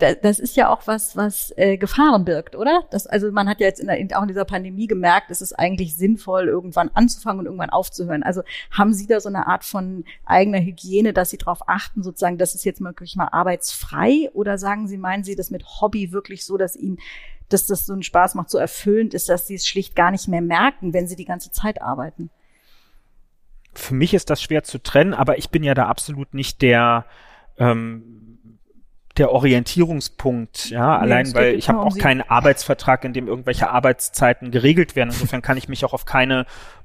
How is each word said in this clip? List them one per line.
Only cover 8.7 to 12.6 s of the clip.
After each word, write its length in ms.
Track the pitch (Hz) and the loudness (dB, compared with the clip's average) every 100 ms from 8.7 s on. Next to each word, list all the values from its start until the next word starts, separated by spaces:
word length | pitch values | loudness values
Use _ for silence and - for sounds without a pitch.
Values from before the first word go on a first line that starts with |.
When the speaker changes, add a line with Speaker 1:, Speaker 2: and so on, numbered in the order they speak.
Speaker 1:
haben 200 | - 202 | 0 2
Sie 140 | 202 208 | 2 2
da 140 | 214 | 0
so 80 | 202 | 0
eine 180 | 196 - | -4 -2
Art 160 | 185 | -2
von 400 | - 202 185 185 - - - | -4 -8 -8 -10 -12 -10 2
eigener 320 | 185 202 196 | 4 4 2
Hygiene, 520 | 180 170 185 196 220 | 0 -4 -2 2 2
dass 180 | 190 180 | 2 -2
Sie 80 | - | -4
darauf 220 | - 170 - | -6 -6 -2
achten, 340 | 185 - - | -4 -4 -8
sozusagen, 360 | 185 - 175 175 | -8 -2 -2 0
das 180 | 175 | -2
ist 80 | - | -2